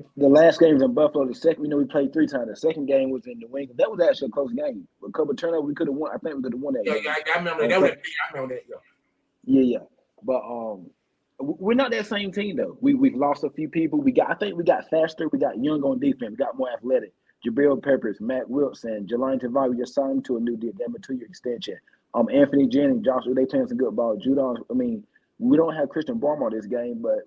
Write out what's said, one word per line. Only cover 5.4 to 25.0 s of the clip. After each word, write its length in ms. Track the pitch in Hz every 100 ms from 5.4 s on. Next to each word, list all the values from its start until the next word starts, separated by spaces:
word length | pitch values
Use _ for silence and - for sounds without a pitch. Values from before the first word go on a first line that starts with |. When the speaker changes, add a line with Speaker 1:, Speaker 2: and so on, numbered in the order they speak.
| 165 165 143
Speaker 1:
we 80 |
could 140 | 147 156
have 80 | 139
won. 160 | 156
I 60 | -
think 160 | 165 139
we 80 |
could 100 | 127
have 80 | 120
won 140 | 143 127
that 100 | 107
Speaker 2:
Yeah, 80 | 147
Speaker 1:
game. 80 | 151
Speaker 2:
yeah, 100 | 156 160
yeah, 80 |
I 40 | 175
remember 240 | 175 156
Speaker 1:
And 80 | 147
Speaker 2:
that. 80 | 185
That 20 |
was 80 | 190
Speaker 1:
so 60 | -
Speaker 2:
big. 80 | - - -
I 40 | 139
remember 180 | 131 123
that, 80 | -
yeah. 920 | - _ _ _ _ _ _ 127 135
Speaker 1:
Yeah, 180 | 127 110
yeah. 60 | - _ _ _
But, 200 | 104 127 117
um, 440 | 120 113 98 87 _ _ _ _ -
w-, 180 | 139 180
we're 140 | 190
not 160 | 247 254
that 140 | 226 208
same 260 | 208 196
team, 260 | 202 208 139
though. 200 | 92 -
We, 140 | 139
we've 220 | 131 135 120
lost 280 | 143 139
a 60 | 143
few 200 | - 151
people. 300 | 165 156 147
We 120 | 135
got, 180 | 156 143
I 60 | 170
think 200 | 208 170
we 80 | 170
got 220 | 156 -
faster. 400 | 160 160 - 156
We 100 | 135
got 180 | 139 107
young 180 | 143 151
on 160 | 139 127
defense. 320 | 143 - 113
We 40 | 110
got 200 | 127 131
more 120 | 127
athletic. 420 | 113 117 127 107 _ _ _ 117
Jabril 360 | 117 143 135
Peppers, 360 | 143 131 113 95
Matt 300 | 110 127 113
Wilson, 560 | 135 139 - 117 107 95
Jelani 340 | 120 131 131
Tavai, 300 | 123 131 131
we 80 | 123
just 160 | 123
signed 180 | - 135 135
him 60 |
to 140 | 131 117
a 20 |
new 180 | 117 113
deal, 160 | 117
them 220 | 98 120 117
a 40 |
two-year 280 | - 127 117
extension. 500 | - 127 113 - 92 _ _ _ 117
Um, 120 | 117
Anthony 320 | 233 - 143 135
Jennings, 400 | 143 143 240 208
Josh, 200 | 127 120
they 140 | 131 131
playing 220 | 139 123
some 100 | 120
good 180 | 123 104
ball. 220 | 117 104
Judon, 400 | 117 139 131 113 -
I 20 |
mean, 320 | 127 120 110